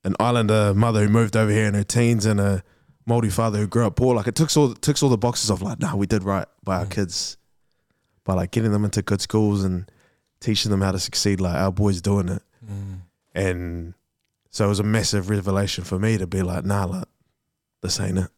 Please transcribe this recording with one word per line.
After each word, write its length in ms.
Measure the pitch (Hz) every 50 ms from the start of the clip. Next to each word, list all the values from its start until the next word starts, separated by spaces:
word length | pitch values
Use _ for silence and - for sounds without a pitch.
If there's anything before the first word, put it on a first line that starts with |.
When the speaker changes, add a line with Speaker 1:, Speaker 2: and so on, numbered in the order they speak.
| -
Speaker 1:
an 100 | 98 95 -
islander 540 | 107 120 123 120 110 104 107 107 104 101 95
mother 280 | 101 113 120 110 107 104
who 40 | 104
moved 280 | 104 117 117 104 -
over 140 | 113 110 104
here 140 | 104 110 110
in 80 | 104 101
her 100 | 104 101
teens 400 | - - 120 120 117 120 110 101
and 160 | 110 107 101
a 220 | 101 101 98 92 - _ _ _ _ _ _ _ _ 113
Māori 240 | 117 120 113 104
father 260 | 92 - 113 113 104 104
who 80 | 107
grew 180 | 95 - 117 117
up 120 | 101 -
poor. 180 | - 127 127 123
Like, 140 | 110 95 120
it 80 | 107
ticks 200 | - 160 151 -
all, 180 | 151 147 127 -
ticks 280 | - - - 143 -
all 60 | 147 135
the 100 | 123 104
boxes 320 | 123 120 120 - - 104
of, 100 | 101 87
like, 200 | 95 104 - -
"Nah, 160 | 104 - -
we 100 | 101 101
did 160 | 90 113 104
right 240 | 92 101 98 95 - _ _ _
by 160 | - 98 95 90
our 80 | 92
Speaker 2:
Mm. 40 | 101
Speaker 1:
kids, 460 | - 110 101 85 - - - - - _ _ _ _ _ _ _ _ _ _ _ _ _ _ _ _ _ _
by, 100 | - 95
like, 160 | 90 90 90
getting 200 | - 120 113 110
them 120 | 104 104 104
into 180 | 101 - 104
good 180 | 98 - 104 98
schools 440 | - - - 110 107 104 101 98 95
and 260 | 95 92 87 95 - _ _ _ _ _ _ _ _ _ _
teaching 300 | - 120 107 101 - 107
them 100 | 101 95
how 100 | 98 95
to 60 | 92 90
succeed." 420 | - - - - - 104 98 90
Like, 160 | 95 87 85
our 160 | 67 95 95
boy's 280 | 90 95 104 101 95 87
doing 280 | 82 101 101 101 92 87
it. 140 | 92 - _ _ _ _ 117
Speaker 2:
Mm. 360 | 107 101 98 98 98 95 92 90 87 _ _ _ _ _
Speaker 1:
And 600 | 90 98 95 90 87 90 87 85 87 85 87 87 _ _ _ _ _ _ _ _ _ _ _
so 160 | - - 107
it 20 | 101
was 100 | 104 95
a 40 | 101
massive 460 | 107 107 113 95 - - 101 90 95
revelation 540 | 107 101 90 101 95 98 101 98 - - 90
for 140 | - 95 92
me 180 | 104 110 113 101
to 80 | 92
be 160 | 87 98 95
like, 220 | 92 90 87 78 80
"Nah, 200 | 98 101 101 98
like, 240 | 87 87 - - _ _ _ _ _ _ _ _ _ _ _ _ _ _ _
this 160 | - 95 - -
ain't 180 | 101 98 95 95
it." 120 | 92 - _